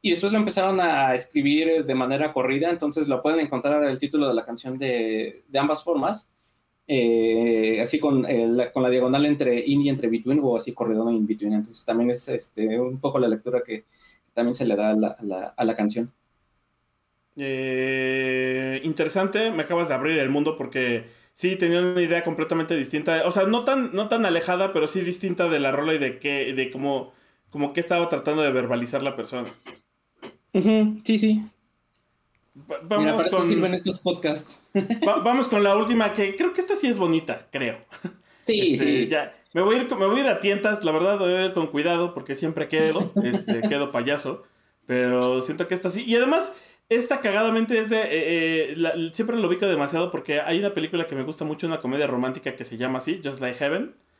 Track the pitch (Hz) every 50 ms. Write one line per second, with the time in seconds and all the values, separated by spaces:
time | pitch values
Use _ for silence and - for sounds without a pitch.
0 | - 202 170 175 185 202 214 214 208 202 - 196 185 190 190 185 180 165 156 139
1 | 135 131 127 123 - - - 147 139 143 147 156 160 165 165 160 143 127 131 131
2 | 127 127 135 139 151 151 151 135 127 127 135 143 160 170 170 170 156 147 147 160
3 | 151 139 135 127 - 151 160 165 151 143 143 123 117 143 147 151 147 139 131 131
4 | 147 143 - 151 143 131 120 113 - - 117 117 - 131 127 131 139 131 123 117
5 | 113 110 110 110 113 - - - _ _ 139 135 143 147 151 147 - 175 170 143
6 | 135 180 214 214 - _ _ _ _ _ _ _ _ _ _ _ _ - 147 131
7 | 120 117 117 113 113 113 113 113 117 117 113 110 110 110 113 107 113 - - 151
8 | - 147 139 131 123 - 139 117 117 113 117 123 120 - - 135 127 127 127 131
9 | 123 127 131 139 147 147 147 135 139 123 120 120 120 139 143 143 143 143 135 135
10 | 123 113 113 110 110 123 139 151 139 131 117 113 - 127 117 - 117 113 110 110
11 | 113 117 117 113 107 104 107 107 104 104 107 107 107 - - - - - 113 117
12 | 120 123 123 120 - - - - - - _ 107 110 113 110 120 127 127 131 131
13 | - 139 - 127 123 113 110 107 _ 127 123 123 - - 110 107 _ _ _ _
14 | _ _ _ _ _ _ _ 117 120 120 120 - 131 113 104 101 107 107 110 107
15 | 107 98 - - 113 101 92 92 95 - - - 120 113 113 - 104 104 104 117
16 | 117 - _ _ _ _ _ _ _ _ _ _ _ _ _ _ _ _ _ _
17 | _ _ _ _ _ _ _ 143 139 135 135 131 131 131 127 131 131 131 135 131
18 | 131 131 131 131 131 131 131 127 131 127 127 131 131 131 131 135 - 160 151 -
19 | 156 156 - 196 190 196 196 208 226 226 208 160 151 - 175 170 170 151 135 127
20 | 135 156 165 156 135 131 139 147 151 156 156 - 131 117 - 131 127 123 120 110
21 | 113 - - _ _ _ _ - - 185 185 185 185 170 170 175 180 180 180 180
22 | 175 160 170 170 170 170 - - 156 160 180 165 160 160 175 151 131 - - 151
23 | 156 170 165 160 143 175 170 202 190 202 226 240 240 269 269 269 247 - - 190
24 | 214 214 226 233 220 190 170 170 165 180 180 180 190 196 190 165 151 151 - 190
25 | 180 170 180 - - 190 175 - 180 170 160 143 139 135 131 143 147 160 160 151
26 | 143 127 127 - - 143 143 139 135 131 135 131 131 127 - 131 139 139 139 127
27 | 127 - _ _ _ _ _ _ _ _ - 147 143 143 143 175 170 - 175 175
28 | 170 165 151 131 - 151 151 156 151 143 131 127 120 120 123 120 120 120 - 135
29 | 135 139 135 - 110 - 135 127 120 - - _ _ - - - _ _ _ _
30 | _ _ _ _ - - - _ _ _ - 190 185 214 220 220 214 214 214 214
31 | - - 220 208 214 220 214 214 214 - _ _ _ _ _ _ _ _ _ _
32 | _ _ _ _ _ _ _ _ _ _ _ 139 143 - 147 - 165 165 214 208
33 | 208 214 226 220 - 180 185 185 175 170 - 170 185 185 180 180 - 196 - -
34 | _ 185 175 - - 156 151 156 - - - - _ _ _ 202 190 - 233 220
35 | - 202 208 - - 233 247 269 247 - 226 208 202 196 196 214 226 214 240 226
36 | 214 202 202 226 202 196 196 - 349 359 - - 359 370 403 403 - 247 233 196
37 | 185 165 165 160 160 - 113 - - _ - 135 123 117 - - - _ - -
38 | - 175 - _ _ _ _ _ _ - 220 202 190 170 139 117 - 143 147 131
39 | 117 107 156 151 139 - - - _ _ - 170 185 202 226 254 254 240 247 202
40 | 196 190 220 269 277 262 202 - 190 202 202 - 202 214 208 208 - 165 156 156
41 | 175 196 208 202 190 175 180 185 185 190 185 185 160 147 - 143 147 170 175 170
42 | 175 175 175 135 131 - 139 139 175 160 160 165 151 - - 156 156 160 156 190
43 | 190 175 - 202 214 - - 196 - - 208 117 110 214 147 139 143 139 - 123
44 | 120 135 147 143 - 131 - - - _ _ _ _ _ _ _ _ - 127 127
45 | 123 123 123 127 123 127 127 131 127 143 151 160 175 - 185 180 - 180 180 214
46 | 254 233 226 233 254 262 311 339 - - - - - - - _ _ _ 226 240
47 | 247 247 277 277 269 214 190 - 226 226 220 226 226 214 254 220 220 214 226 220
48 | 214 - 147 160 156 156 170 165 160 160 160 160 151 127 151 165 165 165 160 170
49 | 165 165 165 - 220 226 233 233 208 170 180 180 202 196 175 147 143 139 156 165
50 | 175 175 - - - - 147 147 147 165 165 175 202 202 196 180 160 165 180 170
51 | 165 - 139 135 131 151 151 - 156 151 151 151 - 165 160 - - 123 131 147
52 | 147 135 127 123 127 127 131 131 - 139 123 - 120 - 120 110 123 131 131 131
53 | 131 156 175 185 156 139 135 131 131 127 120 - 147 143 160 190 262 311 - _
54 | _ _ _